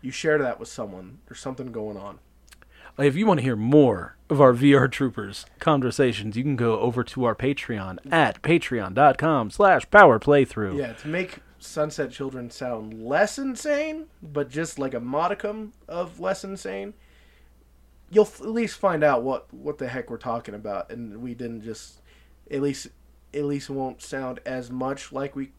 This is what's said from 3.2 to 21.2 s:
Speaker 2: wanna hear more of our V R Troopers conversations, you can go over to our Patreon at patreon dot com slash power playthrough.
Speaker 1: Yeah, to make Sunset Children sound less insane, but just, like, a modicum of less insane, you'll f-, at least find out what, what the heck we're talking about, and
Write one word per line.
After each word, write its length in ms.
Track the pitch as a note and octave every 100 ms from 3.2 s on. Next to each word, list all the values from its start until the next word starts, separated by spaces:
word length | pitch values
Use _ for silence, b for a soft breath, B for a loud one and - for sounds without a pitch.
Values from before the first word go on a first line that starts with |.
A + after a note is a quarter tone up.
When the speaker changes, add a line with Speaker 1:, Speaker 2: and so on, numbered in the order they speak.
| A3
Speaker 2:
wanna 160 | E3+
hear 140 | B2+ A2+
more 600 | A2+ D3 C3+ G2+ - - _
of 100 | C#3+
our 120 | C3+
V 180 | A#2+ C#3+
R 140 | C#3 C3
Troopers 560 | - C3 A2 G2+ G2 - _
conversations, 760 | - C#3 B2+ A2 C3 G#2 G#2 G#2+
you 60 |
can 140 | C#3 C3
go 220 | A#2 A2
over 240 | A#2 A#2+
to 200 | A#2+ -
our 100 | A#2+
Patreon 640 | A2 C3 C#3+ - A2 F#2+ F#3 C#3
at 300 | E3 D#3+ -
patreon 540 | - E3+ - B2 F#2+
dot 240 | G2 D3 C3+
com 320 | D#3 D3 G#2+
slash 400 | - G3+ D#3+ -
power 280 | G3+ F#3 A2+
playthrough. 600 | - C#3+ B2+ - G2+ C#3+
Speaker 1:
Yeah, 140 | B2+
to 140 | A2 D3+
make 320 | E3+ F3+ - _ _
Sunset 520 | - - D3+ D3 C3+
Children 380 | - C3+ B2+ A#2+
sound 540 | - B2+ A2+ G#2+ A2
less 320 | A2+ D3 G#3 -
insane, 680 | C4+ B3 D4+ C#4+ D#4 D#4 D#4+ _
but 260 | - D3 C#3+
just, 300 | C#3 - -
like, 160 | C3+
a 60 | B2+
modicum 720 | A#2+ C#3+ F3 G3+ G#3+ G#3+ G#3+ _ -
of 300 | E3+ F3 E3
less 220 | F3+ F#3+
insane, 500 | G3 F#3+ G3 G3 G3+ - _ _ _ _ _ _ _ _ _ _ _
you'll 140 | G3+
f-, 160 | G#3 -
at 80 | -
least 300 | A3+ A3+ -
find 260 | G3 E3
out 180 | D3 C3
what, 300 | B2+ C3 -
what 240 | - C#3 C#3+
the 100 | B2+
heck 200 | B2+ A#2
we're 60 | A#2
talking 380 | B2+ A#2 A#2
about, 360 | G#2 G#2 G2 -
and 280 | A#2 A#2 G#2